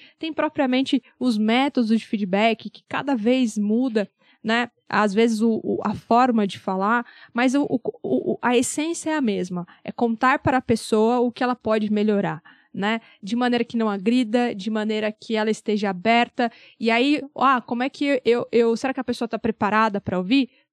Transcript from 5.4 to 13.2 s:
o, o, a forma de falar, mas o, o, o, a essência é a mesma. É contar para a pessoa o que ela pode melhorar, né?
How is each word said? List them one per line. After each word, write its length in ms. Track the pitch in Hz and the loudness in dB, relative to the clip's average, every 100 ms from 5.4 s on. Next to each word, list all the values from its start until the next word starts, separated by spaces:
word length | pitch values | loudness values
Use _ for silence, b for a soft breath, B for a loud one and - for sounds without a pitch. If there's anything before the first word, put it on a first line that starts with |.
o, 220 | 226 220 | 0 0
o, 160 | - 196 | -2 -4
a 120 | 208 | -4
forma 520 | - - 233 254 233 202 | -4 0 2 4 2 -2
de 120 | - | -4
falar, 480 | - 190 202 240 - B B | -6 -2 0 -2 -4 B B
mas 220 | 233 254 | 0 2
o, 80 | 277 | 2
o, 180 | - 262 - - | 0 -2 -4 -8
o, 360 | - 254 - - | -4 -2 -2 -2
a 120 | 240 | 0
essência 580 | 247 254 - 320 339 320 | 2 0 -2 -4 -4 -4
é 40 | 311 | -2
a 60 | |
mesma. 440 | 233 190 185 180 175 B | 0 -2 -4 -6 -10 B
É 80 | - | -10
contar 500 | - 233 220 254 294 | -2 -2 0 0 2
para 180 | 320 254 | 0 0
a 40 | |
pessoa 580 | - 226 - 214 220 247 | 0 -2 0 2 2 2
o 120 | 240 | 0
que 100 | - | 0
ela 140 | 247 240 | -4 -2
pode 340 | 220 220 214 | -2 0 0
melhorar, 520 | 208 214 202 170 160 b b b | 0 2 0 -2 -6 b b b
né? 280 | 190 202 226 b b | -6 -4 -4 b b